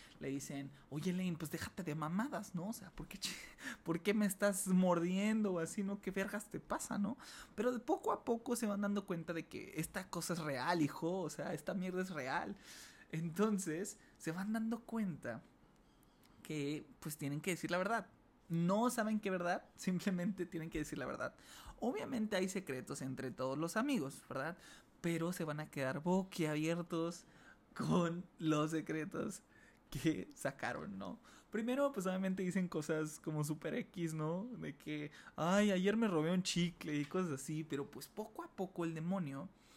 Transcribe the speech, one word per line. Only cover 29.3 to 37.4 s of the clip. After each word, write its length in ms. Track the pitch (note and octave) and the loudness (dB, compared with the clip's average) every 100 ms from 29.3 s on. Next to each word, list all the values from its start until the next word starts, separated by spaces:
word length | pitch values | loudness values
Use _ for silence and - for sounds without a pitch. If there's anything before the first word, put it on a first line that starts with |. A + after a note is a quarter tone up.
| - - - - - - | -6 -14 -20 -20 -20 -10
que 400 | C3+ D#3+ - - - | 0 2 2 -4 -4
sacaron, 600 | C3+ - A#2+ D#3 D3+ F#3+ | -4 -2 -4 -2 -6 -6
¿no? 220 | G3 - - - - | -8 -8 -14 -20 -6
Primero, 420 | A3 A3+ C4 C#4 | -2 0 2 2
pues, 140 | A#3+ F#3 | 2 0
obviamente 380 | F#3+ F#3+ F#3+ | 0 0 2
dicen 240 | F#3 F#3+ F3+ | 2 2 2
cosas 520 | D#3 D3+ D#3 D#3 - | 0 0 0 0 -4
como 240 | E3 D3+ | -2 0
super 300 | D3+ D3+ D#3 B3 | 0 0 -2 -2
X, 380 | - F#3 E3 | -4 -4 -2
¿no? 320 | D#3 D#3 F3+ B3 F#3+ | 0 0 -2 -4 -6
De 180 | D#3 D3 | -8 -8
que, 360 | D#3 D3+ D3 - - - | -6 -6 -6 -10 -14 -2
"Ay, 360 | E3 G3+ G#3 | 4 6 6
ayer 260 | F#3 G3 A3 | 6 4 4
me 100 | A3 | 4
robé 240 | D#3+ D#3+ | 4 4
un 120 | F#3 | 4
chicle" 520 | F#3 F3 F3 E3+ E3 D3 | 2 2 2 0 -2 0
y 100 | D3 | 0
cosas 260 | F#3 F3 | 0 0
así, 300 | C3+ | -2